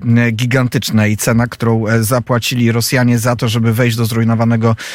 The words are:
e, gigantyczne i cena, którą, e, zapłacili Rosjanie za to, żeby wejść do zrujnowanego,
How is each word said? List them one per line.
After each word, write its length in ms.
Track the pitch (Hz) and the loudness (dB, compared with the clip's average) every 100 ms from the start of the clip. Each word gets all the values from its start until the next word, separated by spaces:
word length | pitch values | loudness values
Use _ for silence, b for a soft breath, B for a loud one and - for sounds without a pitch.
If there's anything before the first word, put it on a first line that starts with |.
| 120 117 | 2 2
e, 140 | 120 | 2
gigantyczne 760 | 110 123 131 123 127 - 110 107 | 0 0 0 0 -2 -2 0 2
i 80 | 107 | 0
cena, 300 | - 117 120 | 0 0 0
którą, 400 | - 117 113 107 | -2 -2 0 0
e, 160 | 113 | 0
zapłacili 680 | 107 127 113 123 - 123 117 | 0 -2 0 -2 -2 0 0
Rosjanie 480 | 117 113 131 123 120 | 0 0 0 2 2
za 160 | 117 120 | 0 -2
to, 120 | 127 | -2
żeby 240 | 117 113 | 0 0
wejść 240 | 113 123 113 | 2 0 0
do 80 | 113 | -2
zrujnowanego, 680 | 117 113 113 117 117 113 110 B | 0 0 2 2 2 2 0 B